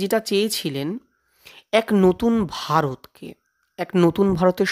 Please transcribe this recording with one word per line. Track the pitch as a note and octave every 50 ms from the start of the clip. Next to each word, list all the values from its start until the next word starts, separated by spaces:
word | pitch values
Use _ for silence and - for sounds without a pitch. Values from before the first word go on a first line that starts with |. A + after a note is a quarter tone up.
যেটা | F#3+ F#3+ A3+ A3 A3 -
চেয়েছিলেন, | G#3 G3 G#3+ A3 G#3+ - - D#3 C3+ C#3 C#3 D#3 G#3 B3 - _ _ _ _ _ _ _ _ - - - _ _ - A3
এক | A3 - G#3+ G3 F#3
নতুন | F#3 F3+ F#3 A#3 A#3 A#3 A3+ G3+ D3 - -
ভারতকে, | - - D3+ D#3+ D3+ C#3 B2+ - - - _ _ - - - - _ _ _ _ _ _ _ -
এক | F3 - -
নতুন | F3+ F3 E3+ D#3+ - G3 G3 F#3+
ভারতের | D#3+ F#3 F3+ F3+ - G3 F#3